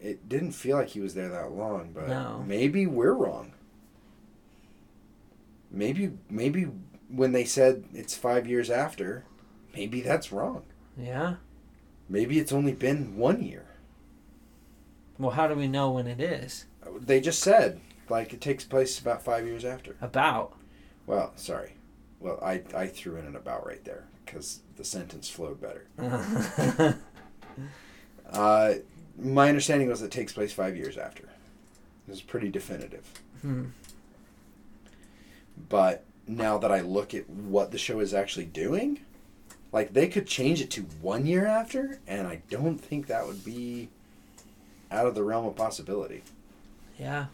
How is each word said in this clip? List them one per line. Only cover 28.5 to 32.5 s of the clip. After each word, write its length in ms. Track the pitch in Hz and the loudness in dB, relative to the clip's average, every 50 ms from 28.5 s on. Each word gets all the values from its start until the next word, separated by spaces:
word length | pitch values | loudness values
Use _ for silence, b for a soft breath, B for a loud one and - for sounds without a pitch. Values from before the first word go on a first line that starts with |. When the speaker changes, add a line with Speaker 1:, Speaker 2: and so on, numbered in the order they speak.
| 107 107 110 107 101 - - - - - - - - - | 8 8 8 6 4 2 -2 -12 -20 -20 -20 -20 -12 -6
Speaker 1:
my 300 | 120 131 135 139 139 147 | -2 2 6 6 8 8
understanding 400 | 147 143 139 - 147 143 135 123 | 6 4 4 4 4 4 4 2
was 140 | 120 110 | 0 -2
it 100 | 110 98 | -4 -6
takes 200 | - 127 107 101 | -6 -6 -6 -6
place 200 | - 110 104 101 | -4 -4 -4 -2
five 240 | - - 95 92 92 | -2 -2 -2 -2 -2
years 200 | 85 69 67 - | -4 -6 -8 -8
after. 280 | - - - - - - | -8 -10 -12 -12 -16 -20
It 840 | - - - - - - - - - - - - - - - - - | -20 -20 -20 -20 -20 -20 -20 -20 -20 -20 -20 -20 -20 -20 -20 -18 -16
was 100 | 98 95 | -16 -16
pretty 260 | - - - 120 110 | -12 -8 -6 -4 -4
definitive. 640 | 98 | -2